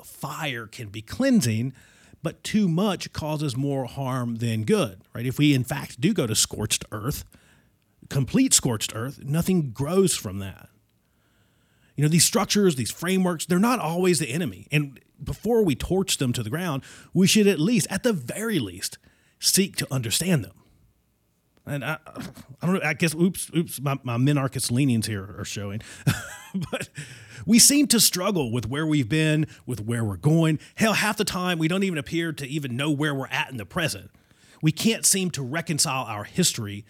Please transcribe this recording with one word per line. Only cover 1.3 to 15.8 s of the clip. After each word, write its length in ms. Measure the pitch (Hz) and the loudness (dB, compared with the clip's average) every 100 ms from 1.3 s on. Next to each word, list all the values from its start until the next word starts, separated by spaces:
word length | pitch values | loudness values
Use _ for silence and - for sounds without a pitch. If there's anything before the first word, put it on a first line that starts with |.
| 233 120 110 131 - - _ - - | 4 4 0 -2 -6 -20 _ -20 -10
but 200 | 165 - | -10 -8
too 240 | - 214 190 | -2 2 2
much 460 | 160 214 175 - | 2 0 0 -6
causes 420 | - 151 151 151 123 | -8 -6 -2 -2 -2
more 300 | 143 135 123 | -2 -2 -4
harm 520 | 135 131 131 120 113 | -6 -4 -2 -2 -2
than 260 | 117 110 | -2 0
good, 400 | 107 214 120 90 _ | 2 2 0 -6 _
right? 140 | 113 127 | -8 -4
If 100 | 123 | 2
we, 160 | 147 | 4
in 100 | 131 | 4
fact, 380 | 120 143 - - | 2 -4 -8 -2
do 100 | 160 | 0
go 140 | 190 117 | 0 0
to 80 | |
scorched 500 | 104 - 104 107 - - | 0 -2 -2 -4 -4 -6
earth, 320 | 107 117 - - - _ _ _ _ _ _ - | -8 -6 -6 -10 -20 _ _ _ _ _ _ -6
complete 420 | 139 120 - 269 | -2 0 2 4
scorched 440 | - 131 107 - 110 | 4 2 -2 -4 -6
earth, 240 | 127 135 | -8 -8
nothing 460 | 135 160 170 185 139 | -4 -2 2 2 0
grows 440 | 104 143 185 190 - | -4 0 4 4 2
from 240 | 101 98 | -6 -8
that. 300 | 95 - - _ _ _ _ _ _ _ _ _ _ _ _ - | -8 -12 -20 _ _ _ _ _ _ _ _ _ _ _ _ 0
You 60 | |
know, 60 | 151 | 4
these 180 | 165 - | 4 4
structures, 520 | 214 - 208 190 131 | 2 2 4 4 4
these 140 | 110 | -2
frameworks, 540 | - 170 190 180 160 - | -4 0 2 2 0 0
they're 140 | 180 | 2
not 200 | 233 254 | 4 2
always 380 | 156 170 185 160 | -2 2 2 2
the 140 | 151 | 0
enemy. 360 | 156 147 92 - | -4 -4 -8 -2
And 280 | 151 139 123 _ - | -2 -2 -8 _ -14
before 400 | 123 143 208 233 | -10 -6 0 2
we 120 | 190 | 4
torch 420 | 120 | 0